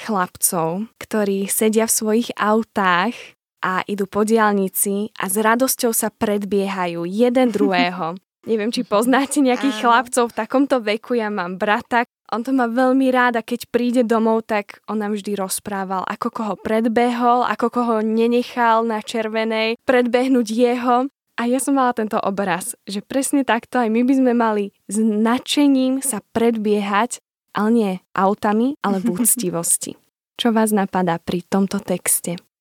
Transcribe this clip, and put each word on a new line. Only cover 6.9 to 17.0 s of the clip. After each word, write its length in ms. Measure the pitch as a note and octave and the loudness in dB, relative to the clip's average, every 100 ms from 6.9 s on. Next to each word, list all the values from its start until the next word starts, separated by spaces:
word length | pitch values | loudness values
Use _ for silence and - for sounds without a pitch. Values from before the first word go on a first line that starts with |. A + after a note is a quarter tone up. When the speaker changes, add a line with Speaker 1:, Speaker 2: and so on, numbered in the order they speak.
| E3+ | -4
Speaker 1:
jeden 440 | E3+ G3+ B3 B3 B3 | -4 2 2 4 2
druhého. 680 | G3+ G3+ F3+ F3+ F3+ E3 F#3 _ | 2 2 2 0 -2 -8 -8 _
Speaker 2:
<laughs> 180 | _ - | _ -4
Speaker 1:
Neviem, 240 | A3 G#3 | -2 -2
či 140 | A#3+ | -4
poznáte 580 | - G3+ A#3+ B3+ C#4 D4 | 0 0 4 2 2 2
nejakých 320 | C4 B3 C4+ | 2 2 0
Speaker 2:
Áno. 80 | G#3+ | 0
Speaker 1:
chlapcov 420 | A#3 A#3 B3 B3+ A#3 | 2 2 2 0 -2
v 80 | - | -2
takomto 400 | A3 C4 C#4 C4 | -2 0 2 0
veku. 400 | G#3+ G#3+ - A#3+ | 0 -4 -2 -2
Ja 160 | G#3 | -2
mám 240 | G#3 F3 F#3 | -4 -6 -4
brata, 480 | G#3 A3 - A#3+ B3 _ - | 0 0 0 -2 -2 _ -8
on 180 | A3 A#3+ | -6 -2
to 60 | |
má 180 | C4+ A#3 | 0 0
veľmi 400 | A#3 B3+ C4 C4 | 2 2 4 4
rád 300 | B3+ B3 A#3 | 2 2 0
a 20 | |
keď 240 | - A#3+ - | -4 -8 -4
príde 340 | A#3 A#3+ B3 | -2 0 2
domov, 420 | A3+ A3+ A3 A3+ - | 2 2 2 0 0
tak 400 | G#3+ - - - | -4 -4 -14 -8
on 160 | G#3+ | -6
nám 160 | G#3 G#3 | -4 -6
vždy 160 | G3+ | -6
rozprával, 720 | G3+ F#3+ - - G3 F#3+ F#3+ - | -6 -6 -8 -8 -8 -4 -6 -6
ako 240 | G3+ A#3+ | -6 -6
koho 240 | - G#3+ F3+ | -6 -6 -6
predbehol, 840 | - A3 A#3+ A3+ | -2 0 0 2